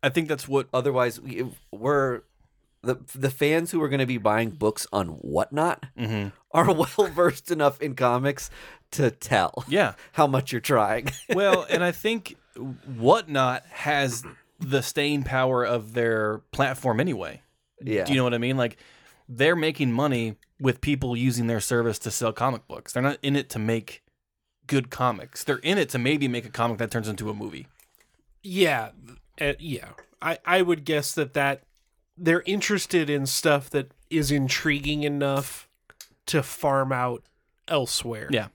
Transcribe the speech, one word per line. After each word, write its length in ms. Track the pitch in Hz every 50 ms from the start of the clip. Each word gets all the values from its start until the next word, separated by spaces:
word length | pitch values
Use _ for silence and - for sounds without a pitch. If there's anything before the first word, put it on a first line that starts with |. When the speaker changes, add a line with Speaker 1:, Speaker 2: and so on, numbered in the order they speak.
Speaker 1:
I 80 | 139 139
think 180 | 135 170 165 151
that's 200 | 156 139 - -
what 200 | 135 139 127 - -
Speaker 2:
Otherwise, 480 | 127 123 143 135 127 123 123 117 -
we, 300 | - 131 120 90 127 131 - - _ _
we're 500 | - 101 110 135 147 139 135 131 123 107 - _ _ _ _ _ _ _ _ _ _ _ - 117
the, 300 | 127 127 - - - 135
the 100 | 135 135
fans 420 | 131 - 147 147 156 165 165 170
who 100 | - 170 156
are 60 | 143
gonna 160 | 135 139 131
be 120 | 123 127 117
buying 320 | 101 107 104 110 117 113
books 360 | 92 78 107 107 - - - -
on 160 | - 101 95 85
Whatnot 760 | 80 - - 64 71 82 - - 135 147 156 175 151 - - 131 _ -
Speaker 1:
Mm-hmm. 320 | 120 107 110 107 101 101 - _ _ _
Speaker 2:
are 200 | - 160 160 - 180
<laughs> 0 |
well 340 | 156 165 - - - 208 185
versed 400 | 151 160 175 170 - - - -
enough 300 | 175 156 147 143 135 -
in 140 | 139 147 131
comics 540 | 131 131 123 120 123 135 139 139 139 - - - - - - - - _ _
to 200 | - - 143 120
tell 520 | - _ - - 127 104 90 78 - - - -
Speaker 1:
Yeah. 260 | 147 196 196 117 92 - - - _
Speaker 2:
how 140 | - 156 143
much 240 | 135 131 131 131
you're 100 | 131 120
trying. 480 | - - 143 117 107 101 107 120 - 135 131 -
<laughs> 100 | - _ -
Speaker 1:
Well, 300 | 180 202 202 185 185 - -
and 140 | - 165 175
I 80 | 180
think 440 | 170 - - 214 226 226 185 - - _ _ _ _ - 117 135 127 127 -
Whatnot 800 | 139 131 113 113 127 180 226 - 160 147 135 131 127 123 127 - -
has 560 | - - - 147 151 143 139 131 120 117 127 - - _ _ _ _ _
the 220 | 175 135 135 135
staying 420 | 127 - - 156 143 147 147 143 135
power 400 | 139 135 131 131 131 131 123 123
of 300 | 104 120 120 104 107 113
their 460 | 120 117 117 113 110 107 107 107 110 _ _
platform 480 | - - 139 135 131 - - 131 113 110
anyway. 420 | 151 185 139 101 90 76 67 - _ _ _ _ _ _ _ _
Speaker 2:
Yeah. 240 | - 127 107 101 90
Speaker 1:
Do 80 | 147 139
you 40 | 131
know 60 | 127
what 100 | 123 120
I 40 | 117
mean? 180 | 117 123 131 131
Like, 200 | 123 117 - _ - - - - _ _ - _ _ -
they're 260 | 127 117 135 156 175
making 360 | 170 156 160 151 - 147 127
money 440 | 117 120 143 147 135 120 113 113 104 _ _ _ _ _
with 220 | 139 131 123 -
people 340 | - 147 147 131 139 127 120
using 320 | 117 123 131 120 120 117 113
their 120 | 117 110
service 400 | 98 - 127 120 117 117 104 -
to 120 | - 120
sell 220 | 101 - 120 113 107
comic 340 | - 120 131 127 107 _ _
books. 260 | - 123 - - -
They're 100 | 131 127
not 160 | 139 143 -
in 140 | - 139 139
it 140 | 143 131 -
to 80 | - 110
make 440 | 107 110 113 113 110 - - - _ _ _ _ _ _ _ _ _ _ _ _ _
good 240 | - 143 139 131 135
comics. 540 | - - 131 123 117 92 - - - - -
They're 140 | - - -
in 200 | - 156 190 208
it 120 | 160 -
to 100 | - 127
maybe 280 | 120 131 151 151 139 131
make 180 | 120 120 113
a 40 | 113
comic 280 | - - 113 120 113 101
that 100 | 117 107
turns 180 | - 120 107 110
into 220 | 107 95 110 107
a 40 | 107
movie. 340 | 104 104 101 - 69 - - _ _ - _ _ _ _ _ _ _ _ _ _ _
Speaker 3:
Yeah. 480 | _ 196 180 190 190 160 143 120 110 110 - - - 113 117 - _ _ _ -
Uh, 140 | - 143 143 -
yeah. 300 | 151 165 135 117 - - - - - _ _ _
I, 180 | - 160 165 - _
I 160 | - 180 190 185
would 220 | 175 175 156 143
guess 280 | 147 156 147 143 - -
that, 200 | - 151 131 _
that 280 | 151 139 139 139 - _ _ _ _ _ _ _ _ _ _ _ -
they're 240 | 180 165 165 175 - -
interested 600 | 190 208 185 - 208 190 - - - 175 156 143
in 160 | 147 143 139 131
stuff 420 | - - - 170 147 143 135 -
that 200 | - 143 135 - _ _ _ _
is 220 | 160 160 147 135
intriguing 720 | 147 143 135 131 - - - 156 147 143 139 143 151 147 147
enough 640 | 147 143 143 143 139 139 139 135 - - - - _ _ _ _ _ - _ - _ _ _ _ -
to 140 | - 151
farm 500 | 135 - - - - 147 135 135 135 131
out 300 | 135 123 123 123 120 117 _ _ _ _ _ _ _ _ _ -
elsewhere. 600 | 170 147 127 117 - - - 117 117 107 - 139
Speaker 1:
Yeah. 160 | 139 113 104 - _